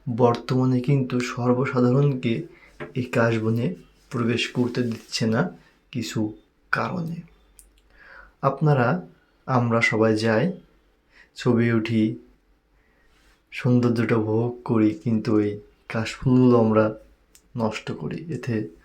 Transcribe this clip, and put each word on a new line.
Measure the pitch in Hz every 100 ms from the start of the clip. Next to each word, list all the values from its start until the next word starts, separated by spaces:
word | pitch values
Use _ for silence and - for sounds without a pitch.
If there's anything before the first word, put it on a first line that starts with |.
| - 113
বর্তমানে | 123 117 - 127 131 127 123
কিন্তু | 143 123 123 120
সর্বসাধারণকে | - 123 123 131 127 123 135 143 127 120 113 - - - - - 135
এই | 123 127
কাশবনে | 117 113 110 113 131 180 - _ -
প্রবেশ | 120 113 117 - 127
করতে | 123 131 120
দিচ্ছে | 110 - - 110
না | 113 180 - _ _ _
কিছু | 123 107 113 107 - _ _ -
কারণে। | - 113 180 165 165 - _ _ _ - _ _ _ - - - - 139
আপনারা, | - 156 135 120 175 - - _ _ -
আমরা | 127 120 113 -
সবাই | 110 113 107
যাই, | 113 110 170 185 _ _ _ _ _ _ _ -
ছবি | 131 113 117 117
উঠি, | 110 113 107 - - _ _ _ _ _ _ _ _ _ _ _ _
সৌন্দর্যটা | - 123 123 120 120 120 113
উপভোগ | 107 110 120 - -
করি, | 110 107 107
কিন্তু | 120 110 117 107
এই | 104 - - _ -
কাশফুলগুলো | 113 110 - 135 127 127 117
আমরা | 110 107 110 - - _ _ _ _ 120
নষ্ট | 110 - - 113
করি, | 147 - 170 131
এতে | - 110 107 -